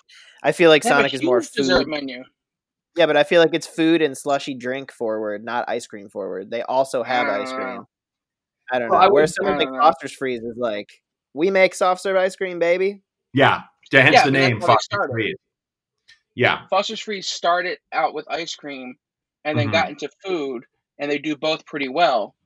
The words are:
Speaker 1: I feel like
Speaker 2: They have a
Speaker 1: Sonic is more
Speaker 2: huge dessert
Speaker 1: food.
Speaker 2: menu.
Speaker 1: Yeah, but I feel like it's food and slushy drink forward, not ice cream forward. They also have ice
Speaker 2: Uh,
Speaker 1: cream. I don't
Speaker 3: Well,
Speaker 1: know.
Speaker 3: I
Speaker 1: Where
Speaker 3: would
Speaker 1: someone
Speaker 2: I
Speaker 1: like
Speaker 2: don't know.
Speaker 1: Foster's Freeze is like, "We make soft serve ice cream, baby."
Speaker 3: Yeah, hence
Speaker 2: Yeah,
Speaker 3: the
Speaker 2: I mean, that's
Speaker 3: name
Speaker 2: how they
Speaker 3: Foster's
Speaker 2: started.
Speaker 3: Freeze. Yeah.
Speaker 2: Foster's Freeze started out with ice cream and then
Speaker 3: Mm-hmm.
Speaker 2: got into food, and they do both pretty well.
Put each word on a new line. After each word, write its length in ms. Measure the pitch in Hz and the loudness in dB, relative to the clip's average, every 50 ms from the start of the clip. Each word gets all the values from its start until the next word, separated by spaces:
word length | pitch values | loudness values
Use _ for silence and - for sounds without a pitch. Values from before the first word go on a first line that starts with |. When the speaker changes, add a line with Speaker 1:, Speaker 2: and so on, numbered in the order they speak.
| _ _ - - - _ _ _ - | _ _ -20 -20 -20 _ _ _ -2
Speaker 1:
I 80 | 147 | 0
feel 180 | 151 - 175 160 | 2 4 6 6
like 140 | 156 147 - | 6 6 4
Speaker 2:
They 60 | - | 2
have 80 | 147 | 2
a 20 | 143 | 2
Speaker 1:
Sonic 140 | 139 135 135 | 2 0 0
is 80 | 127 - | -2 0
more 160 | - 123 117 | 0 0 0
Speaker 2:
huge 120 | - - | 0 -2
dessert 280 | - - 139 131 131 131 - | -4 -2 0 2 2 0 0
Speaker 1:
food. 20 | |
Speaker 2:
menu. 360 | - 151 147 139 135 123 127 127 - _ _ _ _ _ _ _ _ _ _ _ _ - | -2 -6 -8 -8 -10 -12 -14 -16 -20 _ _ _ _ _ _ _ _ _ _ _ _ 0
Speaker 1:
Yeah, 80 | 165 160 | 2 4
but 100 | 151 147 | 4 4
I 80 | 147 147 | 4 4
feel 180 | - 180 170 | 4 4 4
like 120 | 165 156 165 | 4 4 2
it's 120 | 156 - | -2 -4
food 340 | - - - 160 160 165 160 | -4 -2 0 2 4 4 4
and 160 | 160 139 131 | 2 0 -2
slushy 360 | - - 147 139 139 - 147 131 | -4 -4 -2 -2 -2 -2 -6 -10
drink 380 | 123 117 123 131 139 135 - | -8 -8 -8 -8 -8 -10 -12
forward, 540 | - - 123 113 110 110 110 104 104 104 113 | -10 -6 -4 -4 -4 -4 -4 -6 -6 -8 -8
not 240 | 117 117 120 - - | -6 -4 -4 -4 -4
ice 180 | 107 - - | -4 -6 -8
cream 220 | - 107 104 98 - | -10 -16 -18 -18 -14
forward. 420 | - 104 95 92 92 92 98 107 | -12 -10 -8 -8 -8 -10 -10 -8
They 100 | 113 117 - | -8 -8 -6
also 400 | - 127 131 135 - - 127 113 | -2 0 0 0 0 -2 -4 -2
have 240 | - 127 123 120 | -2 -2 -2 0
ice 220 | - - 127 127 131 | -2 -2 -4 -6 -6
Speaker 2:
Uh, 60 | 131 | -8
Speaker 1:
cream. 300 | 135 131 127 120 - - _ _ _ _ _ _ _ _ _ _ _ _ _ _ _ _ - | -8 -8 -10 -10 -12 -16 _ _ _ _ _ _ _ _ _ _ _ _ _ _ _ _ -4
I 80 | 127 127 | -4 -2
don't 100 | 120 113 | 0 2
Speaker 3:
Well, 100 | - 170 | 4 4
Speaker 1:
know. 60 | 160 | 6
Speaker 3:
I 40 | 139 | 6
Speaker 1:
Where 140 | 135 143 156 | 6 6 4
Speaker 3:
would 60 | - | 2
Speaker 1:
someone 240 | - - 202 - 147 | 0 -2 -2 -2 0
Speaker 2:
I 20 | 143 | 0
Speaker 1:
like 80 | - | -2
Speaker 2:
don't 80 | 131 131 | -2 0
know. 40 | 131 | 2
Speaker 1:
Foster's 300 | 139 160 160 - 143 135 | 4 4 4 2 -4 -12
Freeze 300 | - - 139 127 123 113 | -10 -8 -6 -6 -6 -6
is 160 | 113 120 110 | -8 -10 -8
like, 320 | 120 120 117 107 104 101 - _ _ _ _ _ _ _ _ - | -6 -4 -4 -4 -6 -8 -12 _ _ _ _ _ _ _ _ -6
"We 160 | 135 165 196 | -2 0 2
make 220 | 196 190 185 175 - | 4 4 4 4 2
soft 280 | - 202 180 185 180 | 2 0 0 0 0
serve 160 | - 196 190 | -2 -2 0
ice 180 | 185 185 190 185 | 0 0 0 -2
cream, 240 | - 196 185 175 170 | -4 -8 -6 -4 -2
baby." 420 | 170 170 175 185 190 196 202 196 _ _ _ _ _ _ - | 0 2 2 2 0 -2 -4 -8 _ _ _ _ _ _ 0
Speaker 3:
Yeah, 280 | 131 135 113 92 87 - - _ _ _ - | 4 4 4 4 0 -4 -10 _ _ _ 2
hence 220 | 143 135 127 147 151 | 6 6 8 8 8
Speaker 2:
Yeah, 100 | - - | 6 6
Speaker 3:
the 60 | - | 4
Speaker 2:
I 20 | |
mean, 20 | 135 | 4
that's 160 | 135 135 127 | 2 2 2
Speaker 3:
name 100 | 113 104 | 0 2
Speaker 2:
how 60 | - | 4
they 60 | - 113 | 4 4
Speaker 3:
Foster's 120 | - - | 4 2
Speaker 2:
started. 280 | - 208 202 180 139 123 | -2 -6 -4 -4 -4 -4
Speaker 3:
Freeze. 220 | 113 104 87 78 - _ _ _ _ _ _ _ _ _ _ _ _ _ _ _ _ _ _ - | -4 -4 -4 -6 -10 _ _ _ _ _ _ _ _ _ _ _ _ _ _ _ _ _ _ -4
Yeah. 320 | 120 117 101 80 - - - | 0 2 2 2 0 -2 -2
Speaker 2:
Foster's 300 | 180 190 202 - 220 - | -2 -2 0 -2 -6 -10
Freeze 280 | - 220 208 190 170 | -10 -10 -10 -8 -8
started 500 | - - - - 170 175 180 175 180 147 - _ _ | -10 -8 -2 0 0 0 0 0 -4 -8 -10 _ _
out 220 | - 151 160 147 - | -4 -2 -2 -2 -2
with 160 | 151 151 - | -6 -8 -6
ice 260 | 139 160 165 156 - | -6 -6 -6 -8 -12
cream 400 | - 156 147 139 131 127 127 123 _ _ _ _ _ _ _ _ _ - | -14 -14 -14 -14 -12 -14 -16 -18 _ _ _ _ _ _ _ _ _ -6
and 120 | 151 151 | -4 -2
then 100 | 120 107 | -2 0
Speaker 3:
Mm-hmm. 60 | - 107 | 0 0
Speaker 2:
got 160 | 110 101 - | 0 -2 -2
into 200 | - - 151 139 _ _ - | -6 -10 -12 -12 _ _ -8
food, 400 | 190 185 160 143 135 127 117 131 _ _ _ _ _ _ | -6 -6 -4 -4 -6 -8 -8 -12 _ _ _ _ _ _
and 120 | - 143 147 | -8 -6 -4
they 80 | 147 | -4
do 180 | 143 139 156 151 | -4 -4 -6 -6
both 300 | 127 156 156 156 156 - | -4 -2 -4 -4 -4 -6
pretty 220 | - - 147 139 | -8 -8 -6 -6
well. 480 | 127 131 165 175 156 127 110 101 123 _ _ _ | -4 0 2 2 2 2 0 -2 -4 _ _ _